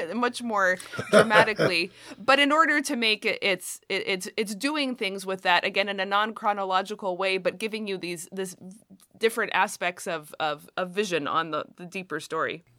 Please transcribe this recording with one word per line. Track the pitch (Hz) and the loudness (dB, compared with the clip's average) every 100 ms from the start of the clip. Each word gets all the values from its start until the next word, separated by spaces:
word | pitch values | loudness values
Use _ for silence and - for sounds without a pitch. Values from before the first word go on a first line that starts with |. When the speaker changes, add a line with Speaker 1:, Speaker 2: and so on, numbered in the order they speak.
Speaker 1:
<laughs> | 165 | 0
much | 214 247 240 | 0 -2 -2
more | 240 208 185 185 - - - | -2 2 4 2 -4 -10 4
dramatically. | 214 220 214 220 208 156 170 175 - | 6 8 6 6 4 2 2 -2 -8
Speaker 2:
<laughs> | - 285 | -20 -4
Speaker 1:
But | 196 277 | 4 6
in | 285 | 6
order | 302 311 302 | 6 4 4
to | 285 254 | 0 0
make | 226 214 214 | 0 0 0
it, | - | 0
it's, | 202 185 - - - | 0 0 -4 -12 -4
it, | 190 - | -2 -2
it's, | 190 202 - | -4 -4 -4
it's | 208 | -4
doing | 202 285 302 262 240 | -4 -2 -2 -2 -2
things | 190 196 190 | -4 -4 -6
with | 190 | -2
that, | 185 175 196 | 4 4 4
again, | 196 202 | 0 -2
in | 196 | -2
a | 190 | 0
non-chronological | 202 214 220 220 202 190 185 202 208 196 180 | 0 0 -2 -2 0 0 0 -2 -6 -4 0
way, | 190 190 | 0 0
but | 180 180 | -2 -2
giving | 220 220 214 | -6 -6 -6
you | 190 | -6
these, | 170 175 - | -6 -8 -10
this | 190 190 185 185 214 _ 190 _ 190 | -8 -8 -10 -18 -20 _ -20 _ -2
different | 220 226 202 | -2 0 -2
aspects | 180 202 - 180 180 196 | 0 0 -2 -4 -4 -6
of, | 165 151 - | -6 -8 -6
of, | 156 147 170 - | -4 -6 -8 -8
of | 180 | -4
vision | 180 208 165 143 | -2 -2 0 0
on | 156 160 | 0 0
the, | 151 - - | -4 -6 -12
the | 175 | -12
deeper | 190 185 151 | -10 -8 -8
story. | - 160 131 - _ | -6 -4 -2 -4 _